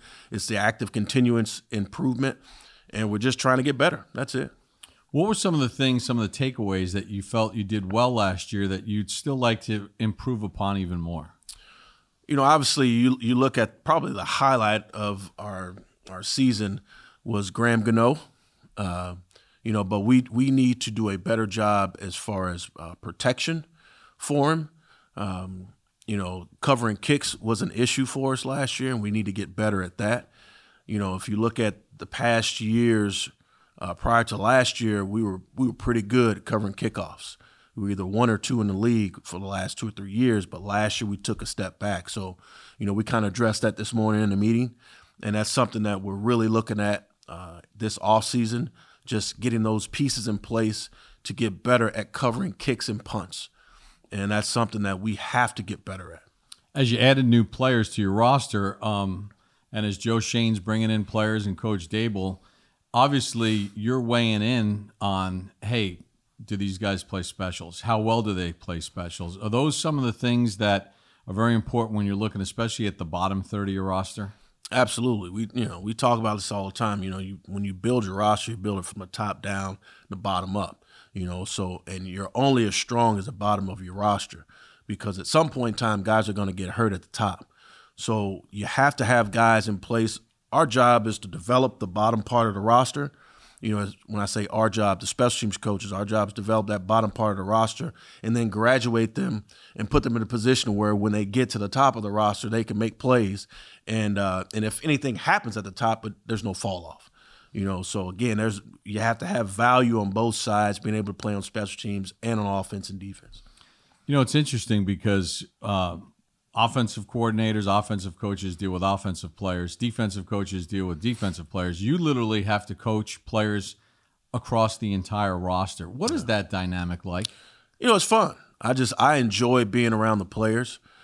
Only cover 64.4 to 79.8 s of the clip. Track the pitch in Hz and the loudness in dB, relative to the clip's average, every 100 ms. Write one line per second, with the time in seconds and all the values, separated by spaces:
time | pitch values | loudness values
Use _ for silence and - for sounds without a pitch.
64.4 | 110 123 107 101 - - 101 95 92 92 | 2 2 2 0 -6 -4 -2 0 -2 -4
65.4 | 98 - 104 120 98 87 - _ _ - | -8 -10 -4 -2 -2 -6 -18 _ _ -18
66.4 | 110 101 101 92 104 95 - 95 87 - | -6 -4 -2 -2 -2 -2 -4 -8 -6 -6
67.4 | 92 - 82 85 110 110 110 117 104 92 | -6 -8 -12 -8 -2 0 2 2 2 0
68.4 | 87 85 - 85 - - 87 - 87 95 | -2 -6 -8 -8 -8 -10 -10 -8 -10 -8
69.4 | 107 120 151 143 165 147 123 107 123 120 | -2 0 2 0 -2 0 -2 0 0 2
70.4 | 120 98 104 98 - _ _ _ - 95 | 2 2 2 2 0 _ _ _ -6 0
71.4 | 117 113 - 120 113 107 101 98 107 98 | 2 2 2 -2 0 0 0 0 -2 -4
72.4 | 95 - 113 - 104 - 85 87 95 98 | -6 -4 -4 -2 -4 -4 -6 -2 -2 -2
73.4 | 92 104 98 95 95 95 95 - 101 - | -4 -4 -2 -2 -2 -2 -4 -8 -10 -12
74.4 | _ _ - 127 123 - 123 107 90 101 | _ _ -2 2 2 2 -2 -2 -4 -6
75.4 | 107 123 110 90 101 113 127 117 110 104 | -6 -4 -4 -6 -8 0 0 2 0 -2
76.4 | - 104 95 - 110 101 95 95 95 98 | -4 -6 -6 -4 -4 -2 -6 -8 -10 -14
77.4 | - 101 101 92 117 123 98 98 107 104 | -10 -6 -6 -2 0 0 0 0 2 2
78.4 | - 110 104 98 87 - 92 - 104 92 | -2 -6 -4 -4 -6 -12 -12 -6 -6 -6
79.4 | 101 98 95 98 | -6 -6 -6 -10